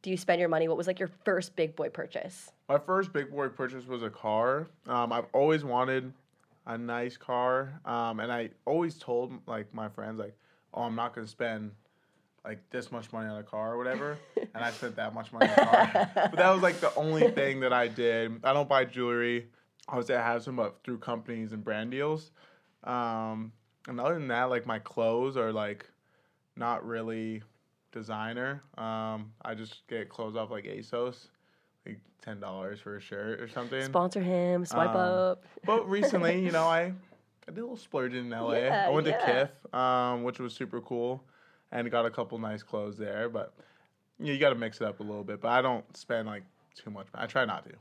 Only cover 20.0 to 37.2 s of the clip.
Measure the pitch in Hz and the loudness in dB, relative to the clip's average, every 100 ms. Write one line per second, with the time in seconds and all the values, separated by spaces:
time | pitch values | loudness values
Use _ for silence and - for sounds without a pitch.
20 | 117 123 117 120 117 127 131 - - 120 | 0 2 2 0 -2 -2 -2 -4 -8 -8
21 | 117 117 113 117 110 110 104 107 113 131 | -4 -6 -4 -6 -6 -6 -4 -4 -4 -2
22 | 147 156 156 _ - _ _ _ - 123 | -2 -2 -6 _ -20 _ _ _ -4 -2
23 | 117 113 110 110 110 110 _ _ - 123 | -2 -2 -4 -6 -8 -14 _ _ -10 -2
24 | 131 170 139 117 127 123 117 110 107 - | 0 0 0 0 2 0 0 -6 -4 0
25 | 113 117 131 131 113 110 104 104 - _ | 2 2 0 0 0 0 -4 -6 -14 _
26 | _ _ _ _ _ - 117 120 - 113 | _ _ _ _ _ -6 -2 -2 -4 -6
27 | 113 113 110 110 107 _ _ _ _ 117 | -4 -6 -6 -8 -12 _ _ _ _ -14
28 | 110 107 110 120 127 143 - - 113 110 | -8 -6 -6 -4 -6 -6 -12 -10 -6 -4
29 | 110 110 107 - - 110 110 - _ 117 | -4 -8 -10 -12 -10 -10 -10 -16 _ -8
30 | 101 - 113 110 110 113 101 101 110 120 | -8 -8 -6 -6 -6 -8 -8 -12 -6 -4
31 | 123 123 - _ _ _ _ _ - 107 | -4 -6 -20 _ _ _ _ _ -16 -16
32 | _ _ - 104 98 95 95 104 - 101 | _ _ -14 -10 -10 -8 -8 -10 -12 -12
33 | - 98 107 113 117 123 120 131 135 147 | -10 -8 -6 -6 -8 -8 -6 -4 0 0
34 | 180 202 180 180 175 180 175 - 180 185 | 0 0 0 0 2 0 0 2 2 4
35 | 180 185 185 185 - - - 220 196 202 | 2 4 2 0 -8 -8 2 2 2 2
36 | 269 196 170 180 185 165 165 165 175 185 | 4 4 4 4 4 4 6 4 2 -4
37 | - - | -14 -20